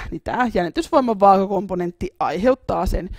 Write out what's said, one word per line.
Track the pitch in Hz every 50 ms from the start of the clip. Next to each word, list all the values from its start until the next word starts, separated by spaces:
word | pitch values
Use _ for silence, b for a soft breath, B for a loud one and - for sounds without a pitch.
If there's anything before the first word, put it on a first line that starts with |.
| - -
niin | - 165 -
tää | - - 226 247 233 -
jännitysvoiman | 196 175 170 - 320 330 - - 294 254 240 226 190
vaakakomponentti | 196 196 196 190 196 196 202 - 208 190 190 180 175 175 175 _ - - - -
aiheuttaa | 156 123 143 180 202 262 262 262 _ - 196 170 175
sen | 190 - - 170 185 B